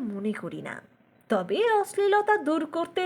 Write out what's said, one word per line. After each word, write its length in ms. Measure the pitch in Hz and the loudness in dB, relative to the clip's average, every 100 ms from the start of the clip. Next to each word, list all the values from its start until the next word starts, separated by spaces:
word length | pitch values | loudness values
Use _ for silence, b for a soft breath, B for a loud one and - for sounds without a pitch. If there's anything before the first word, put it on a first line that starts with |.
মনে 280 | 233 202 208 | -4 -4 -4
করি 260 | 202 165 156 | -4 -6 -10
না। 140 | 143 - - _ _ _ - | -10 -12 -16 _ _ _ -2
তবে 280 | 202 175 254 466 | 0 0 0 2
অশ্লীলতা 640 | 427 392 - 403 415 415 415 | 2 0 0 4 4 4 2
দূর 240 | 294 320 311 | 2 0 0
করতে 360 | 330 339 - | -4 -4 -2